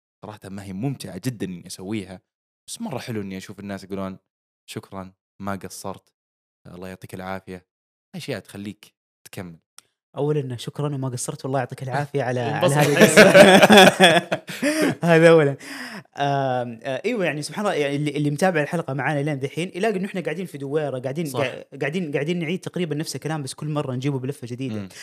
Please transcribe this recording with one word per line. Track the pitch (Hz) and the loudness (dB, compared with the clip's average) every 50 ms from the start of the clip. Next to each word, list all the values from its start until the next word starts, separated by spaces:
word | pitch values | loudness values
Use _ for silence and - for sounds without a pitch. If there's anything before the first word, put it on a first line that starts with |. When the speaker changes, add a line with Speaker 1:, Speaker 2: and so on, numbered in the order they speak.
| _ _ _ _ - | _ _ _ _ -18
Speaker 1:
صراحة | 101 107 101 - | -18 -18 -16 -16
ما | 98 98 101 98 | -16 -14 -14 -12
هي | 98 92 | -10 -8
ممتعة | 95 120 139 131 - - 98 87 | -6 -6 -6 -6 -8 -12 -14 -12
جدًا | 92 - 127 123 98 98 | -8 -8 -8 -8 -8 -8
إني | 92 90 85 - | -10 -10 -12 -16
أسويها، | 92 - - 95 95 110 107 92 92 92 92 _ _ _ _ _ _ _ _ _ | -16 -16 -14 -10 -8 -8 -8 -8 -10 -16 -20 _ _ _ _ _ _ _ _ _
بس | - - - | -18 -14 -12
مرة | 233 214 139 113 | -10 -10 -10 -10
حلو | - - 117 107 | -10 -8 -8 -8
إني | 98 98 95 | -8 -8 -10
أشوف | 95 - - 98 - | -12 -14 -16 -18 -14
الناس | 98 101 101 95 95 | -12 -12 -12 -12 -12
يقولون: | 90 98 98 95 95 95 - _ _ _ _ _ _ _ _ _ - | -10 -10 -8 -8 -8 -10 -14 _ _ _ _ _ _ _ _ _ -16
"شكرًا، | - 113 - - 101 95 92 92 95 _ _ _ _ - | -16 -16 -16 -16 -16 -16 -16 -16 _ _ _ _ _ -12
ما | 98 101 98 | -10 -8 -8
قصرت، | 95 95 92 - - - 98 92 92 _ _ _ _ _ _ _ _ _ _ _ _ - | -8 -10 -14 -14 -14 -12 -12 -12 -14 _ _ _ _ _ _ _ _ _ _ _ _ -20
الله | 87 85 87 95 | -20 -18 -16 -16
يعطيك | 92 92 - - - - | -16 -16 -16 -18 -16 -14
العافية". | 92 92 95 95 95 - - 92 90 _ _ _ _ _ _ _ _ _ _ - | -12 -10 -10 -10 -10 -10 -14 -16 -16 _ _ _ _ _ _ _ _ _ _ -16
أشياء | 180 - - 214 196 | -14 -10 -10 -10 -10
تخليك | - - - 196 202 208 190 _ - _ _ _ _ _ _ _ - | -10 -14 -14 -12 -12 -12 -14 _ -20 _ _ _ _ _ _ _ -20
تكمل. | - - - 95 87 82 80 _ _ _ _ - _ _ _ _ _ - | -20 -16 -14 -14 -14 -16 -20 _ _ _ _ -20 _ _ _ _ _ -8
Speaker 2:
أولًا | 131 143 147 151 151 131 131 123 | -4 -4 -2 -2 -2 -4 -6 -8
شكرًا | 117 - - - - 143 147 147 | -10 -12 -12 -8 -6 -6 -6 -4
وما | 131 135 135 | -6 -6 -6
قصرت، | 120 123 - - 151 - - | -6 -8 -8 -8 -10 -8 -6
والله | 131 131 139 | -4 -4 -4
يعطيك | 123 - 135 - 135 | -4 -4 -8 -12 -10
العافية | 127 123 139 147 - - 143 123 | -6 -6 -6 -6 -4 -4 -4 -4
على، | 123 127 123 | -2 -2 -4
Speaker 3:
<laughs> | 120 - | -4 -4
انبسط | - 104 - - - | -2 0 2 2 4
Speaker 2:
على | 147 147 | 4 4
هذه | 143 143 - - | 4 6 6 6
Speaker 3:
الحين. | - - 208 202 | 8 10 10 10
Speaker 2:
القصة. | 190 180 190 202 196 185 196 180 - 214 202 214 196 - - 185 170 160 170 175 - - - - - - - - 294 302 311 311 285 135 - 160 | 10 10 10 10 10 10 8 10 10 10 10 10 10 8 8 6 6 6 4 2 0 -6 -8 -8 -10 -8 -4 -2 -2 0 0 0 -2 -2 0 4
<laughs> | 170 165 | 6 6
هذا | 160 165 165 | 8 10 10
أولًا. | 165 160 147 139 | 8 8 6 4
آم، | 139 - - - - - 247 247 226 196 - _ - - 143 143 139 139 135 131 127 127 120 120 117 113 - | 0 -4 -12 -16 -16 -14 -14 -16 -16 -18 -20 _ -8 -4 -2 -2 0 0 0 0 -2 -2 -4 -6 -10 -10 -8
آه، | 139 131 123 - | -8 -8 -6 -4
أيوة، | 214 254 214 180 | -4 -4 -2 -4
يعني | 156 143 151 | -4 -4 -6
سبحان | 147 156 160 190 208 | -8 -10 -8 -6 -4
الله، | 202 165 | -2 -2
يعني | 143 147 139 143 | -2 -2 -2 -2
اللي، | 147 151 147 | -2 -4 -4
اللي | 143 147 147 147 | -2 -2 -2 -2
متابع | 147 143 185 190 175 151 | -2 0 0 0 0 0
الحلقة | 147 - - 170 160 - 135 | -2 -2 -4 -6 -6 -6 -6
معانا | 143 123 143 156 143 139 | -4 -2 -2 -2 -2 -2
لين | 156 151 131 | -4 -4 -6
ذحين | 131 139 - 160 170 185 - | -6 -8 -6 -6 -8 -8 -6
يلاقي | 175 202 226 208 | -4 -4 -2 -2
إنه | 185 190 | -4 -6
إحنا | 202 - 185 | -8 -8 -8
قاعدين | 147 151 156 180 190 | -8 -6 -8 -8 -10
في | 156 - | -12 -12
دويرة، | 135 139 135 143 156 151 135 127 127 | -12 -8 -6 -4 -4 -4 -4 -6 -6
قاعدين | 123 131 139 165 170 | -8 -8 -6 -6 -6
Speaker 3:
صح. | 143 127 127 | -6 -4 -4
Speaker 2:
قاع-، | 139 123 - - - _ - 139 | -4 -4 -6 -10 -16 _ -10 -8
قاعدين، | 147 139 156 190 180 147 | -6 -4 -4 -6 -6 -4
قاعدين | 143 139 143 160 180 175 | -4 -4 -2 -4 -4 -4
نعيد | 165 147 185 175 | -4 -6 -6 -6
تقريبًا | - 156 - 175 180 151 147 | -8 -8 -6 -6 -4 -4 -4
نفس | 147 160 - - | -6 -6 -8 -8
الكلام | 135 - 151 160 151 139 | -8 -8 -6 -6 -6 -8
بس | 131 - | -10 -10
كل | - 151 | -10 -8
مرة | 151 151 147 147 131 123 | -6 -4 -4 -4 -4 -4
نجيبه | 127 127 147 143 127 | -4 -4 -4 -4 -4
بلفة | 123 131 139 - 123 | -6 -8 -10 -10 -12
جديدة. | 117 123 120 135 127 107 | -12 -10 -8 -8 -8 -8
Speaker 1:
مم. | 107 98 92 - - | -8 -10 -12 -16 -18